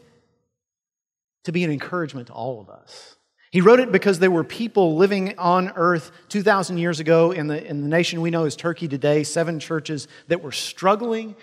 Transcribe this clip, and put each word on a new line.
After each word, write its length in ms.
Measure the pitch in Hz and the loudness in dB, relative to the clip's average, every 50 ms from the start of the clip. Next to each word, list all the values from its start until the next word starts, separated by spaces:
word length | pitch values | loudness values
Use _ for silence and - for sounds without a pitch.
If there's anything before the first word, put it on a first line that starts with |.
| _ _ _ _ _ _ _ _ _ _ _ _ _ _ _ _ _ _ _ _ _ _ _ _ _ _ _ _ | _ _ _ _ _ _ _ _ _ _ _ _ _ _ _ _ _ _ _ _ _ _ _ _ _ _ _ _
to 100 | _ 175 | _ -4
be 100 | 165 180 | -2 -2
an 80 | 180 160 | 0 0
encouragement 580 | 147 127 - - 180 180 165 139 139 127 117 - | -2 -4 -6 -8 -6 -6 -6 -6 -8 -14 -14 -14
to 40 | |
all 260 | - - 117 135 127 107 | -12 -10 -8 -8 -8 -10
of 120 | 90 - | -14 -20
us. 400 | - - _ - - - - - _ _ _ _ _ _ _ _ | -20 -20 _ -20 -20 -20 -20 -20 _ _ _ _ _ _ _ _
He 100 | - 185 | 0 4
wrote 180 | 175 214 240 254 | 8 8 8 8
it 140 | 254 226 | 6 2
because 260 | 185 185 - 202 190 160 | 0 2 2 0 2 4
there 140 | 190 185 | 2 2
were 100 | 180 165 | 4 2
people 540 | 147 - - - 233 220 - 202 185 165 156 | -2 -4 -6 -8 -8 -2 0 2 2 2 4
living 420 | 160 196 196 202 190 185 196 214 - | 4 2 2 2 -2 -2 -4 -6 -2
on 340 | 180 175 180 185 185 190 - | 0 2 2 2 0 -2 -2
earth 340 | 185 170 175 175 160 - - - - _ _ | 0 2 2 2 0 -4 -8 -18 -20 _ _
two 140 | - 208 | -6 0
thousand 360 | 180 214 202 196 175 - 185 170 | 2 2 2 2 0 -2 -4 -2
years 200 | 170 175 165 147 | -2 -2 -2 -2
ago 320 | 160 156 165 165 170 170 | 2 4 4 6 4 4
in 160 | 185 170 147 | 2 -2 -4
the, 180 | 151 147 160 - | -4 -6 -6 -6
in 180 | - 147 147 | -8 -8 -6
the 60 | 143 147 | -4 0
nation 320 | 160 175 170 - 175 165 | 0 0 0 0 -2 -4
we 100 | 165 170 | -2 -2
know 160 | 165 165 160 | 0 0 -2
as 100 | 143 - | -2 -4
Turkey 320 | - - 170 160 - 170 147 | -4 -6 -6 -6 -4 -6 -6
today, 340 | 143 131 147 147 147 151 | -4 -2 0 2 2 2
seven 380 | 147 147 - 165 165 165 165 151 | 0 0 -2 -2 -2 -2 -4 -6
churches 480 | - - 165 156 147 - 156 139 - - - - _ | -6 -6 -6 -6 -6 -6 -8 -10 -10 -14 -20 -20 _
that 160 | 143 170 170 | -4 -4 -4
were 80 | 165 135 | -4 -8
struggling, 880 | - - - - - - 165 190 214 214 240 233 220 226 226 214 202 - | -10 -8 -10 -10 -8 0 2 2 2 2 0 -4 -4 -6 -6 -10 -16 -18